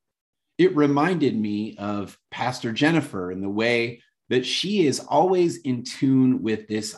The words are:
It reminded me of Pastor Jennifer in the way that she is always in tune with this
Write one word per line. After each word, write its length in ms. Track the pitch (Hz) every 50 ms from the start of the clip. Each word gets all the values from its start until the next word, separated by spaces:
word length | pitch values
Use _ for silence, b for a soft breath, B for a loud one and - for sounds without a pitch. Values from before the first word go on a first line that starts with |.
| _ _ _ _ _ _ _ _ _ _ _ -
It 180 | 170 185 -
reminded 640 | 147 147 143 143 143 151 180 190 160 147 123 - 110
me 380 | 107 104 104 104 107 110 - -
of 400 | 101 104 104 101 98 90 - _ _ _
Pastor 400 | - - 120 123 123 - - 120
Jennifer 600 | 110 120 147 156 165 160 139 - - 98 90 90
in 100 | 92 92
the 80 | 98 98
way 520 | 101 107 110 120 120 117 117 117 - B B B B _ _ _
that 160 | 120 127 127
she 400 | - - - - 185 214 202 165
is 140 | 135 127 -
always 580 | - - 139 147 170 185 190 180 175 170 131 -
in 260 | - 131 127 120 123
tune 580 | - - - 143 135 135 131 131 127 127 -
with 260 | - 110 110 107 - -
this 300 | 107 110 107 - -